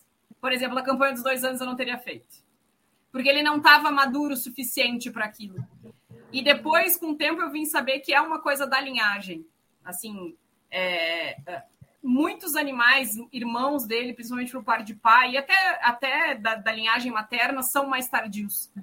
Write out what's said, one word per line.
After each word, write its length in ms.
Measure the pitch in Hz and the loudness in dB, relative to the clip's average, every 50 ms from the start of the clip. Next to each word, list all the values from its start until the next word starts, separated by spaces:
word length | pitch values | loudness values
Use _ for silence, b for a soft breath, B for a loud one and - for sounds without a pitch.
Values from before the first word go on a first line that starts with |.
| _ _ _ _ _ - - _ | _ _ _ _ _ -20 -12 _
Por 120 | - 254 | -4 -2
exemplo, 260 | 254 247 254 240 247 | -2 0 -2 -2 -4
a 40 | 262 254 | -2 0
campanha 300 | 269 262 247 277 277 262 | 0 2 2 2 0 0
dos 100 | 240 240 | 0 -2
dois 200 | 269 262 254 254 | -2 0 0 -2
anos 160 | 262 254 247 | -2 -4 -4
eu 60 | 254 | -6
não 80 | 254 254 | -6 -6
teria 220 | 247 254 240 247 | -6 -6 -6 -6
feito. 460 | - - - 147 120 - _ - - _ _ _ _ _ _ _ _ _ _ _ _ _ _ | -8 -8 -12 -14 -14 -16 _ -20 -20 _ _ _ _ _ _ _ _ _ _ _ _ _ _
Porque 180 | - 254 247 277 | -6 0 2 4
ele 140 | 277 294 294 | 4 4 4
não 160 | - 403 294 | 2 2 6
tava 320 | 294 320 294 294 294 302 | 8 10 10 10 8 4
maduro 420 | 294 277 269 254 247 294 294 285 277 | 4 4 2 2 2 -2 -2 -2 -2
o 40 | |
suficiente 760 | 254 - 254 - - 254 - - 277 247 240 240 240 - 240 | -4 -6 -8 -10 -10 -8 -4 -2 0 0 0 -2 -4 -8 -8
pra 140 | 208 233 214 | -6 -6 -6
aquilo. 380 | 214 - - 214 196 185 175 - - - - - 113 - _ _ - - - - - | -6 -8 -10 -16 -14 -12 -12 -12 -12 -14 -20 -20 -20 -20 _ _ -20 -20 -20 -14 -8
E 100 | - 262 247 | -6 0 2
depois, 520 | 285 285 - - 311 320 339 - 359 - | 2 2 2 2 2 2 2 2 2 0
com 140 | - 339 320 | -2 -2 -4
o 40 | 294 | -2
tempo, 260 | 302 294 302 330 339 | 0 0 0 0 0
eu 100 | 349 302 | -4 -4
vim 140 | 285 311 311 | -4 -6 -4
saber 340 | 294 - 294 247 262 269 277 | -2 -2 -2 -2 -2 -4 -4
que 140 | - - 277 | -2 2 2
é 80 | 277 | 2
uma 180 | 311 320 320 320 | 2 2 -2 -4
coisa 260 | - 294 277 269 285 | -2 -2 -2 -2 -2
da 140 | 254 269 262 | 0 0 -2
linhagem. 680 | 277 269 262 240 220 208 202 202 190 190 170 160 160 _ _ _ _ _ _ _ - | -2 -2 -2 0 0 0 0 -2 -6 -10 -12 -12 -14 _ _ _ _ _ _ _ -16
Assim, 500 | 180 180 - - 214 208 196 180 165 - _ _ _ _ _ _ - | -14 -12 -10 -10 -10 -10 -10 -12 -12 -14 _ _ _ _ _ _ -8
é, 600 | 170 185 185 185 175 170 165 165 165 170 160 143 - - 143 | -4 -4 -2 -2 0 0 -2 -2 -2 -4 -4 -6 -8 -10 -12
é, 180 | - 175 - - _ _ - - _ _ _ | -12 -12 -12 -12 _ _ -20 -20 _ _ _
muitos 540 | - 254 247 269 311 349 359 - - 339 294 | -2 0 2 2 2 0 -2 -6 -6 -4 -2
animais, 600 | 311 294 277 262 240 233 240 269 269 262 208 208 226 233 - - | -2 -2 -2 0 4 4 6 6 4 2 -2 -6 -8 -10 -10 -8
irmãos 520 | 247 240 233 233 240 262 277 294 285 233 | -6 -6 -4 -2 0 0 0 0 -2 -2
dele, 280 | 208 226 233 247 247 240 | -2 -4 -4 -4 -4 -8
principalmente 380 | - 226 226 247 247 247 247 | -10 -10 -8 -6 -6 -6 -6
pro 120 | - 262 214 | -8 -6 -2
par 180 | - 226 220 | -2 -2 -2
de 120 | 214 208 220 | -2 -8 -6
pai, 360 | - - 226 220 247 240 247 | 2 6 6 8 8 6 4
e 60 | 254 | 2
até, 420 | 269 277 - 381 381 381 381 339 - - | -2 0 2 4 4 4 2 0 2 0
até 520 | 240 240 - 277 262 269 302 330 311 269 | 0 0 0 -2 0 0 0 0 0 -2
da, 200 | 220 208 226 220 | -2 -2 -2 -2
da 160 | 220 202 220 | -2 -2 -4
linhagem 400 | 220 220 226 226 226 247 240 254 | -2 0 0 0 2 2 0 -2
materna, 500 | 226 214 208 - 240 240 240 247 277 269 | -4 -4 -4 -4 -2 0 0 0 0 -2
são 240 | 254 - - 285 277 | -2 -2 0 0 0
mais 200 | 277 262 254 247 | 0 -2 -2 -2
tardios. 640 | - - 233 226 214 196 208 208 202 - - - - - 196 | -2 -2 -2 -2 -4 -6 -8 -6 -6 -6 -8 -8 -8 -12 -18